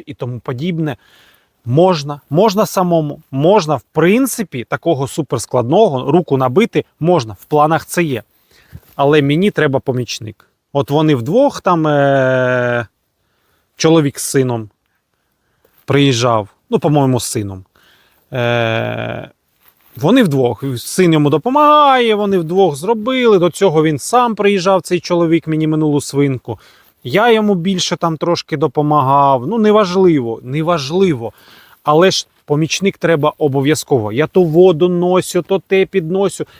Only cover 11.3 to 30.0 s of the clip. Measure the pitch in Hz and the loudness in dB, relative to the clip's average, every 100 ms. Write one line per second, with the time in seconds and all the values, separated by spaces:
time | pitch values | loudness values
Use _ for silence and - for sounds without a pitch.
11.3 | 220 196 - 196 170 156 143 139 139 131 | 0 0 0 -2 0 0 2 2 2 0
12.3 | 131 127 127 123 120 120 _ _ _ _ | 0 0 -2 -2 -4 -6 _ _ _ _
13.3 | _ _ _ _ - 160 165 143 - - | _ _ _ _ -2 2 2 2 -4 -4
14.3 | 143 127 117 107 _ _ _ _ _ _ | -2 0 -4 -8 _ _ _ _ _ _
15.3 | _ _ _ _ _ - 135 139 117 123 | _ _ _ _ _ -2 2 2 2 0
16.3 | 110 104 _ - 226 165 147 135 127 - | 0 -4 _ -6 -2 0 2 2 0 -2
17.3 | 120 101 95 95 _ _ _ _ _ _ | -6 -8 -10 -18 _ _ _ _ _ _
18.3 | 131 120 120 113 113 113 113 117 117 113 | -4 -2 0 0 -2 -4 -6 -8 -10 -14
19.3 | _ _ _ _ _ _ - 143 262 202 | _ _ _ _ _ _ -4 2 4 4
20.3 | 139 120 113 139 123 - - 180 156 147 | 2 0 -2 -6 -8 -6 0 2 4 2
21.3 | 147 247 285 294 302 285 262 233 208 202 | 0 0 2 4 4 4 2 2 0 0
22.3 | 190 160 185 185 139 185 226 214 262 240 | -2 0 2 0 0 -4 -4 -2 0 4
23.3 | 196 170 - 196 156 156 147 - 240 240 | 4 2 2 0 2 0 -2 0 0 2
24.3 | 214 202 202 175 190 - 180 - 175 170 | 2 0 2 2 0 0 -4 -2 0 2
25.3 | 165 160 156 156 156 156 147 - 139 143 | 0 0 -2 0 0 0 0 -2 0 0
26.3 | 127 - 107 _ _ _ _ 127 160 240 | -2 -8 -12 _ _ _ _ -4 0 2
27.3 | 220 208 190 175 185 - 175 170 160 170 | 2 2 0 -2 -4 -4 -4 -4 -4 -4
28.3 | 170 - 147 151 151 151 151 131 143 139 | -4 -4 -4 -2 0 0 2 2 2 4
29.3 | 131 131 226 214 214 190 190 | 2 -2 0 2 2 2 2